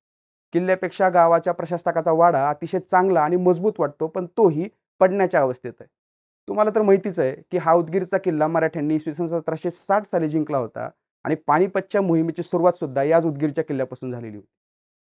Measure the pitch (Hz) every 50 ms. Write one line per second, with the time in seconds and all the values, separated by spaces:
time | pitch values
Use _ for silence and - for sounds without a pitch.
0 | _ _ _ _ _ _ _ _ _ _ - 170 180 185 185 185 185 175 - -
1 | 196 185 180 180 170 165 170 165 165 185 170 - 165 160 175 165 - 175 160 165
2 | 160 170 160 160 170 175 165 135 135 147 147 - 175 170 - 185 185 _ - 180
3 | 185 196 180 165 151 151 175 180 180 180 180 165 185 214 208 - 156 143 - -
4 | 156 160 - 190 180 175 _ - 220 175 151 156 180 214 - _ _ _ _ -
5 | 190 190 190 202 190 180 180 160 139 131 123 - - 120 113 - 117 - _ _
6 | _ _ _ _ _ _ _ _ _ - 196 208 214 214 202 226 214 202 196 196
7 | 190 208 175 175 143 131 131 - - _ 175 175 147 165 165 175 165 160 165 190
8 | 180 175 202 185 - 185 160 151 156 160 165 165 160 160 156 160 147 151 156 156
9 | 151 165 147 151 175 160 170 165 160 - 160 160 - 175 170 - - - 196 214
10 | 208 - - 175 160 151 151 160 151 151 147 135 117 110 - 117 117 - - _
11 | _ _ _ _ - 127 156 156 - - 147 160 190 202 - 196 185 - - 202
12 | 196 180 165 160 165 165 156 - 170 - - 170 165 180 175 - 170 139 127 139
13 | 139 151 160 170 160 165 147 139 151 151 139 165 151 - 147 131 131 - 131 -
14 | 131 127 123 120 117 110 104 104 90 _ _ _ _ _ _ _ _ _ _ _
15 | _ _